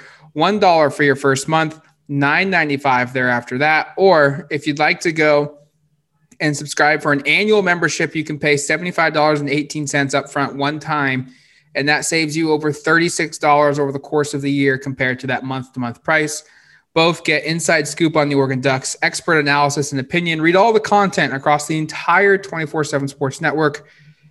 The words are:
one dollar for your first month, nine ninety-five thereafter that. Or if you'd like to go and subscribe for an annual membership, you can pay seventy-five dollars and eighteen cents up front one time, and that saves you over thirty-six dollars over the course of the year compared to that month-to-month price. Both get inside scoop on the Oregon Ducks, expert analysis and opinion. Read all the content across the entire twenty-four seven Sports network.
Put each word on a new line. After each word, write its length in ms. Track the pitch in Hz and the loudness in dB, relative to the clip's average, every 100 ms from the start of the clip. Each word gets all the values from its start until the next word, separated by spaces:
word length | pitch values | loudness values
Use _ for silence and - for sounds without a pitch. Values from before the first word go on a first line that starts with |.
| - - - | -20 -20 -14
one 260 | 151 170 208 | -2 0 2
dollar 300 | 190 165 147 | 4 4 2
for 120 | 143 | 2
your 140 | 147 139 | 2 2
first 320 | 139 135 - | 0 0 0
month, 320 | 160 156 - _ _ _ | 0 0 -6 _ _ _
nine 440 | 143 143 156 190 | 0 2 2 0
ninety-five 600 | 180 151 139 143 127 123 | 0 0 -2 0 0 0
thereafter 460 | 131 127 120 120 127 | -2 0 -2 -2 -2
that. 360 | 151 156 - - | 2 2 -2 2
Or 500 | 190 165 143 139 - | 4 6 4 2 -6
if 200 | 151 156 | -6 -4
you'd 100 | 143 | 0
like 220 | 151 175 | 0 0
to 100 | 180 | -2
go 460 | 156 151 147 147 - _ _ _ _ _ _ _ _ | 2 4 4 2 -8 _ _ _ _ _ _ _ _
and 160 | 160 143 | -4 -4
subscribe 460 | 151 - 151 156 | -8 0 2 2
for 100 | 156 | 0
an 80 | 143 143 | 0 2
annual 360 | 160 208 214 | 0 2 2
membership, 520 | 185 170 165 - 160 | 2 0 0 -2 -4
you 80 | 160 | -4
can 160 | 151 151 | -6 -2
pay 180 | 151 147 | 0 0
seventy-five 560 | - 156 180 175 165 | 0 -4 -2 0 0
dollars 280 | 156 151 151 | 2 2 2
and 100 | 143 | 0
eighteen 380 | 147 147 156 143 | -2 -4 -8 -4
cents 260 | 147 139 | -2 0
up 160 | 139 139 | -2 -2
front 240 | 147 135 | -4 -4
one 240 | 131 139 151 | -2 -4 -4
time, 560 | 151 151 139 127 127 - _ _ _ | -6 -2 -2 -4 -6 -16 _ _ _
and 140 | - 139 | -4 0
that 160 | 147 | 0
saves 320 | 131 165 156 151 | 0 -2 -2 -2
you 160 | 160 | 0
over 200 | 151 151 | 0 0
thirty-six 680 | 143 - 165 170 - 160 - | -2 2 2 2 -2 -6 -2
dollars 420 | 156 147 147 143 | 2 4 4 2
over 100 | 139 | -2
the 80 | 135 | -4
course 360 | - 151 147 | -4 -2 -2
of 60 | 143 | -2
the 100 | 139 | -2
year 280 | 139 139 135 | 2 2 0
compared 400 | 139 135 131 127 | -4 -4 -4 -4
to 80 | 131 | -4
that 160 | 123 | -6
month-to-month 580 | 131 131 127 - 120 117 | -4 -8 -10 -8 -8 -8
price. 400 | - 156 151 - - _ _ _ _ | -2 0 0 -6 -14 _ _ _ _
Both 300 | 160 165 165 | 0 2 0
get 200 | - 151 | -2 -2
inside 440 | 147 165 160 165 151 | -2 -4 0 0 0
scoop 280 | - 165 160 | -2 0 2
on 120 | 147 | 2
the 80 | 139 | 2
Oregon 240 | 135 131 | 0 0
Ducks, 360 | 135 131 - - | 0 0 -4 -4
expert 380 | 165 - - 160 | -4 -4 0 0
analysis 500 | 147 143 143 139 139 | 2 2 2 0 -4
and 100 | 139 | -4
opinion. 400 | 131 175 175 160 | -4 -4 -2 0
Read 140 | 160 | 2
all 180 | 180 226 | 4 4
the 60 | 220 | 2
content 560 | 214 208 196 185 147 | 2 2 2 0 -2
across 320 | 135 151 147 - | 0 0 0 0
the 100 | 156 | -4
entire 600 | 156 - - 175 202 196 | -4 -6 0 2 4 2
twenty-four 460 | 196 165 156 156 | -2 -8 -6 -4
seven 240 | 147 143 139 | -4 -2 -4
Sports 320 | - 135 - | -4 -6 -2
network. 480 | 160 143 151 147 - _ - _ _ | -4 0 0 -2 -16 _ -20 _ _